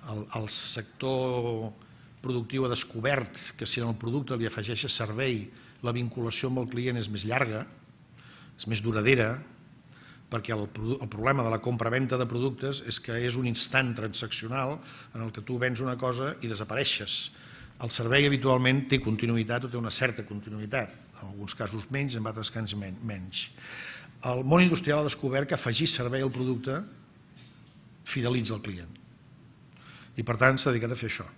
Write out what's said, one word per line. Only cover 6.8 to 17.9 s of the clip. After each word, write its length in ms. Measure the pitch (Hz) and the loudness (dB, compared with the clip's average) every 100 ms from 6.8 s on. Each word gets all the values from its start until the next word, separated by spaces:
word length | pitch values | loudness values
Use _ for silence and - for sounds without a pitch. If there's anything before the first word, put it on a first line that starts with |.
| 123 120 | 0 0
és 100 | 104 | -2
més 160 | 104 104 | -2 0
llarga, 380 | 127 123 107 - - - - - - - - - | 0 0 -2 -8 -14 -20 -20 -20 -20 -20 -20 -20
és 140 | - 101 | -10 -2
més 120 | 110 | 0
duradera, 500 | 110 107 110 131 110 127 151 - - - - - - - - | 2 4 6 6 4 0 -8 -20 -20 -20 -20 -20 -20 -20 -6
perquè 240 | 117 107 | -4 0
el 140 | 110 101 | -2 -2
produ-, 280 | 107 110 - | -4 -4 -2
el 80 | 113 | -4
problema 320 | 101 120 139 | -2 2 2
de 60 | 113 | 2
la 80 | 113 | 2
compra-venda 560 | 123 120 117 127 131 127 | 0 0 2 2 2 2
de 120 | 117 | 0
productes 500 | 120 131 117 135 139 117 | 0 0 -2 -4 -4 -4
és 120 | - | -6
que 160 | - 117 123 | -4 -2 0
és 100 | 120 | 0
un 120 | 123 | 0
instant 400 | 113 - 131 131 113 | 2 4 2 2 -2
transaccional 800 | 107 101 110 - 113 131 131 156 - - - | -4 -4 -6 -6 -4 -2 -2 -4 -10 -18 -12
en 120 | 117 113 | -8 -6
el 60 | |
que 80 | 107 | -8
tu 140 | 104 123 | -6 0
vens 220 | 127 117 | 0 0
una 160 | 131 127 | -2 0
cosa 360 | 127 123 135 - | -2 0 -4 -4
i 80 | 117 | -6
desapareixes. 680 | 104 107 110 139 - 104 - - - - - - - | -4 -4 0 0 0 -2 -4 -6 -10 -20 -18 -20 -8
El 80 | 120 | -4